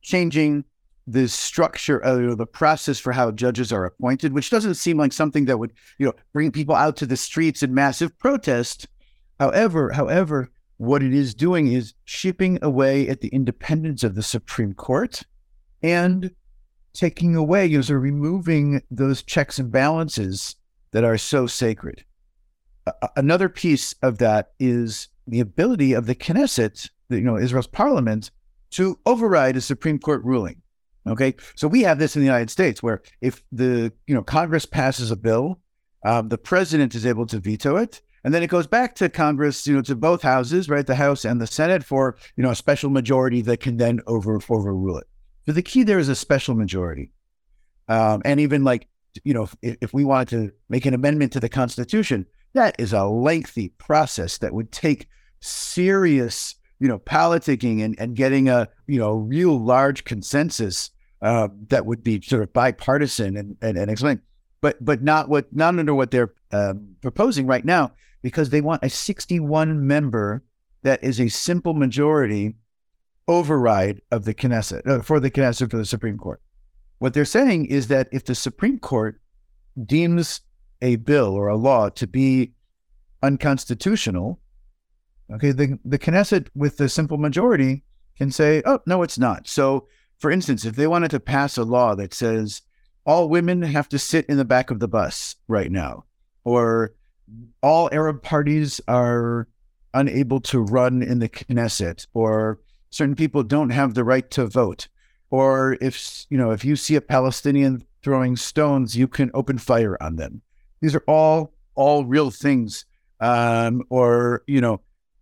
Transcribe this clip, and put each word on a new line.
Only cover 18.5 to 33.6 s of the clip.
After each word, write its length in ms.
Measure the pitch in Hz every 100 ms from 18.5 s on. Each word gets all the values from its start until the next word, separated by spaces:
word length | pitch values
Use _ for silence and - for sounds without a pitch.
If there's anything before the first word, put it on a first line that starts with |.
| 156 143 139 -
those 340 | 127 135 135
checks 360 | - 165 139 -
and 120 | 127
balances 840 | 127 143 160 156 - 95 98 - - _ _ _
that 120 | 110
are 140 | 117 113
so 300 | - 143 123
sacred. 580 | - 113 110 71 - _ _ _ _ _ _ _ _ -
A-, 80 | -
a-, 80 | - -
another 320 | 139 180 185
piece 440 | - 175 139 - -
of 160 | 131 107
that 320 | 117 107 - -
is 500 | 127 120 117 104 - _ -
the 140 | 117
ability 540 | 107 - 214 226 135
of 120 | 117 117
the 100 | 123
Knesset, 760 | - 185 285 - 110 - - _ -
the, 80 | 117
you 60 |
know, 140 | 120 107
Israel's 300 | 123 127 120
parliament, 600 | - 262 233 113 107 - _ _ _ _
to 280 | - 190 - -
override 520 | 240 226 170 131 131
a 40 |
Supreme 360 | - 139 160 151
Court 260 | - 139
ruling. 380 | 113 127 87 - _ _ _ _ -
Okay, 280 | 113 135 - - -
so 120 | 151
we 140 | 240
have 160 | 196 147
this 180 | 151 151
in 60 |
the 60 | 135
United 220 | 123 113
States, 340 | - 180 104
where 180 | 117 110 _ -
if 220 | 127 - -
the, 400 | 120